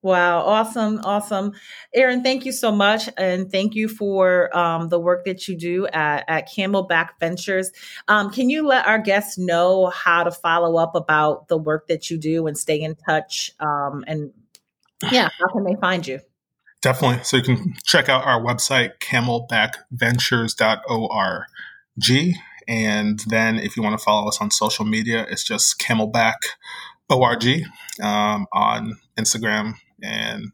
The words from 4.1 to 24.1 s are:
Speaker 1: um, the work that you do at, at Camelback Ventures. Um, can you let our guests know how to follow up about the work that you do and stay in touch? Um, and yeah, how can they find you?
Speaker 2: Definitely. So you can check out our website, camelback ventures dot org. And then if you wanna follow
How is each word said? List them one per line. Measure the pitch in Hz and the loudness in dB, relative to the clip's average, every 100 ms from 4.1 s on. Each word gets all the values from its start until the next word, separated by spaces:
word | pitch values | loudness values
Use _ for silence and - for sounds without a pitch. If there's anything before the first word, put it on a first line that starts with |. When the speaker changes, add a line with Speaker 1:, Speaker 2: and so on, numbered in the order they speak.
| 190 185 180 175 175 | 2 4 4 2 2
Speaker 1:
um, | 170 165 165 | 2 0 0
the | 175 | 0
work | 170 180 | 2 0
that | 180 185 - | -2 -8 -8
you | 170 | -6
do | 170 180 196 | -4 -2 -2
at, | 160 151 147 - | 0 0 0 0
at | 160 - | -4 -4
Camelback | - 190 202 185 165 170 _ | -6 -2 -2 2 0 0 _
Ventures. | 170 180 - 190 185 - - - - | -4 -4 -2 -2 -2 -10 -20 -12 2
Um, | 214 202 | 2 2
can | 220 254 | 0 0
you | 302 302 | 2 2
let | 254 - | 2 4
our | 220 | 2
guests | 214 196 202 - | 2 0 0 -6
know | 180 170 180 190 185 | 0 2 4 4 2
how | - 180 170 170 | 2 2 4 2
to | |
follow | 170 170 165 170 165 | -2 0 2 2 2
up | 165 | 2
about | 165 - 156 151 - _ | -2 2 2 2 0 _
the | 160 | -2
work | 151 156 - | 0 -4 -2
that | 165 - | -4 -4
you | 165 | -6
do | 156 165 160 | -2 -2 -2
and | 147 | -4
stay | - 151 | -2 -2
in | 156 156 | -2 -6
touch? | - 156 - - - _ | -2 -2 -2 -8 -10 _
Um, | 151 143 143 139 147 | -4 -2 -4 -6 -6
and | 156 147 _ _ _ _ _ _ _ - | -6 -6 _ _ _ _ _ _ _ 0
yeah, | 254 165 - | 2 2 0
how | 185 | -2
can | 226 | -2
they | 190 202 | -4 -2
find | 185 180 135 | -2 -2 -4
you? | 135 _ _ _ _ _ _ | -10 _ _ _ _ _ _
Speaker 2:
Definitely. | 131 127 131 123 | 0 2 2 2
So | - 131 | 2 2
you | |
can | 127 123 - - - | 2 0 0 -4 2
check | 135 139 | 2 4
out | 131 135 | 2 2
our | 120 | 0
website, | 117 123 - 135 117 - | 0 -2 0 0 0 -6
camelback | - 127 120 120 120 113 110 - _ | -2 -2 0 -2 -2 0 0 -2 _
ventures | 123 117 120 - 123 113 | -2 0 2 2 0 0
dot | - 110 107 - | 2 2 2 -2
org. | 117 113 107 95 85 - - - - _ - 117 131 175 170 - - - | -2 -2 -2 -2 -2 -8 -18 -20 -20 _ -4 4 4 4 0 -6 -16 -6
And | 113 110 104 104 107 110 | -2 0 0 0 -2 0
then | 113 113 113 | 2 2 0
if | 104 - | -4 -2
you | |
wanna | 107 107 | -2 0
follow | - | 0